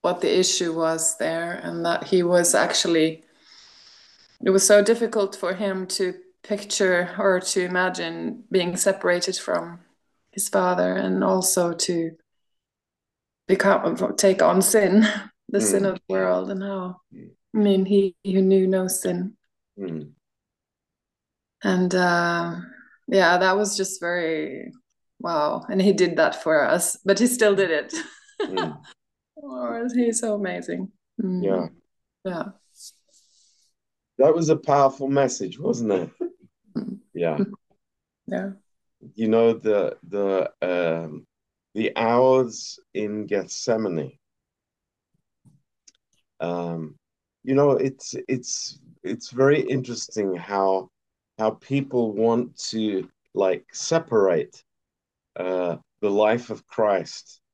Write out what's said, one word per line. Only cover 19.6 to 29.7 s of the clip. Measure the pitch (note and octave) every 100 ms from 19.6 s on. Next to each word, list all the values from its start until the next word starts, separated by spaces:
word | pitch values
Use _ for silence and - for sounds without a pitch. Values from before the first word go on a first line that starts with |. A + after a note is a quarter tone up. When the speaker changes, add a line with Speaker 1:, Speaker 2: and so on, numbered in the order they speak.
| _ -
Speaker 2:
Mm. | F#2+ D#2+ D2 _ _ _ _ _ _ _ _ _ _ _ _ _ _ _
Speaker 1:
And, | G3 F#3 F3+ F#3
uh, | F3+ F3 E3+ E3+ E3+ E3+ - - - _ -
yeah, | G3 E3+ F3+
that | F#3 F#3+
was | G#3 G3+
just | F#3 -
very, | F3 F3 D#3+ D#3+ D3+ C3+ - - _ _ _ _
wow. | E3+ E3 D3+ - -
And | G3
he | F#3+
did | F#3 F3 E3
that | E3 -
for | - D#3+ C3+
us, | F3+ F3 - F#3
but | G3
he | A#3+
still | B3 G#3+ G3
did | F#3
it. | D3+ -
<laughs> | E4 - - _ _
Speaker 2:
Mm. | G4+ - G#4 - - - _ _ _ -
Speaker 1:
Oh, | C#4+ B3+ A#3+